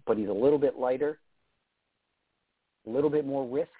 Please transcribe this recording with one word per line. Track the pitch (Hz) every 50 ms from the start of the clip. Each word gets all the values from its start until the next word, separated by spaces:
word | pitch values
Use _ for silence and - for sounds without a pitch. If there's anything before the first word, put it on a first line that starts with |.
| -
but | - 110 107
he's | 104 98
a | 98
little | 101 123 143 151 143
bit | 143 135 - -
lighter, | 127 127 131 131 147 147 151 - _ _ _ _ _ _ _ _ _ _ _ _ _ _ _ _ _ _ _ _ _ _ _ _ _ _ _ _ _ _ _ _ _
a | 110
little | 113 135 147 151
bit | 143 151 143
more | 139 139 139 135 120
risk | 127 143 131 - _